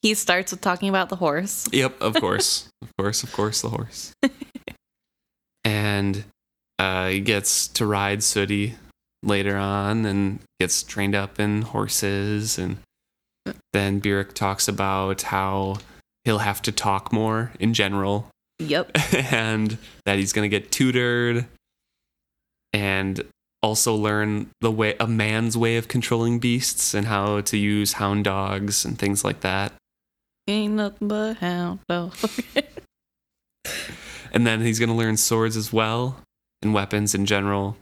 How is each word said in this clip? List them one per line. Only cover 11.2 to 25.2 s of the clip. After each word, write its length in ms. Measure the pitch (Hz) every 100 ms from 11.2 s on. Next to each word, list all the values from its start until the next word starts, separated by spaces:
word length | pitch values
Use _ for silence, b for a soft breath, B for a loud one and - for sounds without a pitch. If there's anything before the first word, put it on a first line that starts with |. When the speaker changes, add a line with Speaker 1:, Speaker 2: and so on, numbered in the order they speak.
| 98 -
Speaker 2:
in 220 | 104 104
horses, 960 | 110 110 104 - 101 98 101 104 110 -
and 200 | 90 104 - _ _ _ _ _ - - _
then 300 | 101 98 101
Burek 320 | 104 98 98
talks 340 | - 101 98 -
about 540 | 101 98 98 95 98
how 560 | - 98 95 98 98 98 B B _ _
he'll 160 | - 107
have 240 | 104 98
to 80 | -
talk 420 | 104 104 98 -
more 380 | 110 110 110 120 -
in 160 | 110 110
general. 520 | 98 101 98 101 110 _ _ _
Speaker 1:
Yep. 340 | 156 147 - 147 151
Speaker 2:
<laughs> 20 | 185 127
And 460 | 127 110 110 107 110 B B -
that 120 | 98
he's 160 | 98
gonna 140 | - 104
get 220 | 101 -
tutored 720 | - 131 123 123 120 120 117 120 - _ _ _ _ _ _ _ _ _ _ _
and 480 | 104 101 95 95 95 - _ _ _
also 320 | 110 110 -
learn 560 | 110 107 104 107 104 104 _
the 100 | 113
way, 240 | 110 107 -
a 60 | 113
man's 500 | 113